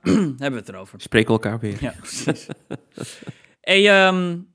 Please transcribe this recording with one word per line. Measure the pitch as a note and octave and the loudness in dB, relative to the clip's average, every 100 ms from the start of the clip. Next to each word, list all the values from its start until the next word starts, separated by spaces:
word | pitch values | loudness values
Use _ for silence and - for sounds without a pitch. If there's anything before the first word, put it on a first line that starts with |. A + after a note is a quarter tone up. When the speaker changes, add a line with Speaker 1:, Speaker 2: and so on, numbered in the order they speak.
Speaker 1:
<clears throat> | F3+ | 0
hebben | F#3+ E3 B2+ C#3 | 0 0 -4 -6
we | A#2+ | -6
het | - | -10
erover. | F#2 G2 F#2+ | -16 -16 -18
Speaker 2:
Spreken | - A2 A2 | 0 2 4
we | |
elkaar | A2 G#2 A2+ | 2 0 -4
weer. | G#2+ B2 | -6 -6
Speaker 1:
Ja, | B2+ - | -8 -10
precies. | - - - - - | -14 -8 -6 -6 -8
Speaker 2:
<laughs> | - - - _ - - - - - _ _ | -18 -14 -16 _ -16 -16 -16 -20 -20 _ _
Speaker 1:
Hey, | - G3 G#3 | 2 4 6
ehm, | G3 F#3+ F#3 F3 E3+ - | 6 4 2 -2 -6 -12